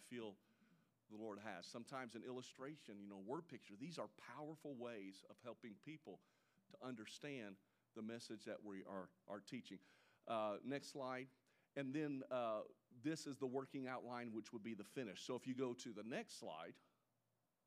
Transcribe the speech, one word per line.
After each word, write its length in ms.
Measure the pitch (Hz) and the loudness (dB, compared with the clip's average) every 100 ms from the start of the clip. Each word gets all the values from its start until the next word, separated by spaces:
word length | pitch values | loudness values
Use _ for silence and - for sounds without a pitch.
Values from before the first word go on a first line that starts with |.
| - | -4
feel 260 | 123 110 98 - _ - - _ _ - | -2 -2 -4 -14 _ -20 -20 _ _ -12
the 60 | 107 | -4
Lord 160 | 113 101 | -2 0
has. 220 | 107 90 - | -2 -4 -4
Sometimes 480 | 123 117 135 123 | -6 -4 -4 -4
an 80 | 113 107 | -4 -2
illustration, 760 | 123 127 - 135 156 - 101 | -2 -4 -6 -6 -6 -8 -8
you 80 | 101 | -6
know, 80 | 98 95 | -6 -2
word 200 | 165 - | -4 -4
picture, 260 | 123 - 101 | -10 -10 -8
these 200 | 156 139 | -4 -2
are 100 | 107 - - | -4 -6 -10
powerful 400 | 127 151 160 151 | -6 -6 -6 -6
ways 500 | 127 120 113 95 98 - | -2 -2 -2 -4 -8 -14
of 80 | 104 | -8
helping 300 | 120 110 120 98 | -6 -6 -6 -8
people 360 | 143 156 - 90 - _ _ _ - | -8 -8 -8 -10 -12 _ _ _ -18
to 160 | - 127 | -6 -4
understand 720 | 117 104 - 147 135 104 98 _ _ _ | -2 -4 -4 -2 -2 -2 -6 _ _ _
the 80 | 113 | -4
message 420 | 110 117 - 107 110 | 0 -2 -2 -4 -2
that 180 | 101 | -2
we 140 | 104 98 - | -2 -4 -2
are, 220 | 95 90 - - | -2 -2 -6 -6
are 120 | 101 | -4
teaching. 380 | - 127 - 95 - - - - - | -2 -4 -4 -8 -10 -20 -20 -8 2
Uh, 300 | 113 107 101 | 6 6 4
next 260 | 120 139 135 | 2 0 0
slide. 360 | 147 131 127 131 - _ _ _ 143 | -2 0 0 -4 -10 _ _ _ 0
And 180 | 135 | 4
then, 280 | 147 147 135 - | 6 6 4 4
uh, 300 | 127 117 107 - - _ 123 | 6 6 6 2 -6 _ 0
this 240 | 135 156 147 | 4 4 2
is 120 | 131 | 2
the 80 | 131 | 4
working 420 | 131 131 143 127 | 4 4 2 2
outline, 440 | 123 110 123 120 | 2 0 0 2
which 200 | 110 107 | 0 0
would 100 | 117 | -2
be 120 | 107 | 0
the 100 | 104 | -2
finish. 380 | 98 139 113 90 | -2 0 0 0
So 120 | - | 2
if 120 | 123 135 | 2 4
you 80 | |
go 180 | 127 131 | 4 4
to 220 | 123 120 | 4 -2
the 80 | 104 | -4
next 360 | 107 165 - - | 0 0 -2 -4
slide, 360 | 107 78 85 - - _ _ _ _ _ _ _ | -4 -2 -4 -8 -16 _ _ _ _ _ _ _